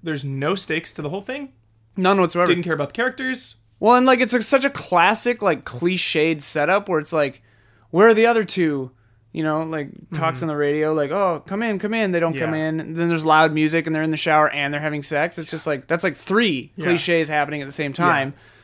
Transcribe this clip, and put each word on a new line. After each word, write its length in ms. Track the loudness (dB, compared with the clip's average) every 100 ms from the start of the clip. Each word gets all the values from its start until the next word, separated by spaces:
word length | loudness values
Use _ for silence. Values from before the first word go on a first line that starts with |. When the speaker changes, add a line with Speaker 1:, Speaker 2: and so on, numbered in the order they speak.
Speaker 1:
There's 220 | -8 -6
no 320 | -6 -4 -2 -2
stakes 360 | -2 -6 -6
to 80 | -10
the 80 | -8
whole 120 | -8
thing. 280 | -8 -10 -12 _ _ _ _ -2
Speaker 2:
None 220 | 2 2
whatsoever. 280 | 2 2 2
Speaker 1:
Didn't 160 | 2
care 100 | -2
about 160 | -4 -4
the 40 | -4
characters. 600 | -4 -4 -6 -6 -10 -16 _ _
Speaker 2:
Well, 160 | 4 6
and, 100 | 6
like, 160 | 4
it's 120 | 4
a, 80 | 2
such 220 | 2 2 0
a 40 |
classic, 720 | -4 0 4 4 4 0 0
like, 240 | 0 -2 -6
cliched 760 | -4 -2 0 0 2 2 0
setup 460 | -2 -2 2 0 0
where 120 | -2
it's 120 | 0
like, 300 | -2 -2 -4 _ _ _ _ _
"Where 160 | 6 6
are 60 |
the 120 | 8 4
other 200 | 2 0
two?" 460 | -2 0 -2 -6 -14 _ _ _
You 100 | -4
know, 200 | -2 -2
like, 260 | -4 -8 -10 -14 -12
talks 260 | -4 -2 -2
Speaker 1:
Mm-hmm. 60 | -4
Speaker 2:
on 20 |
the 80 | 0
radio, 380 | 0 0 0
like, 180 | 0 -2
"Oh, 320 | 0 0 -2 -6
come 160 | -4
in, 160 | -2 -2
come 140 | -2
in." 180 | -2 0
They 80 | 0
don't 180 | 0 -2
come 160 | -2 -2
Speaker 1:
Yeah. 120 | -2
Speaker 2:
in. 100 | -4
And 160 | -6 -2
then 140 | 0
there's 160 | 0 4
loud 260 | 4 4
music, 320 | 2 0 0 -2
and 100 | -2
they're 80 |
in 80 | -2
the 60 | -2
shower, 320 | 2 4 4
and 240 | 0 -4
they're 60 | -4
having 220 | -6 -6
sex. 340 | -4 -2 -2 -6
It's 120 | -10
just 160 | -8 -4
like, 180 | -6 -2
that's, 160 | -2
like, 120 | -2 -4
three 560 | 0 2 2 0 -6 -6
Speaker 1:
Yeah. 100 | 0
Speaker 2:
cliches 440 | 0 2 0 2
happening 320 | 0 -2 -4
at 40 | -8
the 40 |
same 180 | -6 -6
Speaker 1:
Yeah. 140 | 0 2
Speaker 2:
time. 280 | 2 -2 -8 -20 _